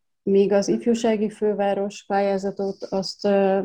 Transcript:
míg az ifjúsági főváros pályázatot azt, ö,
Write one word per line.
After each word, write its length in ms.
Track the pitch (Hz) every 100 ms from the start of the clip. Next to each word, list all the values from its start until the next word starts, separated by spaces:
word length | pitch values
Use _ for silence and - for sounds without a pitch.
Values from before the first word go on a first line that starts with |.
| _ _
míg 300 | - 196 196
az 160 | 202 202
ifjúsági 600 | 226 240 233 233 214 214
főváros 760 | - 214 202 202 196 202 -
pályázatot 720 | - 202 202 196 196 190 196 190
azt, 420 | - 196 190 -
ö, 380 | 202 196 196 196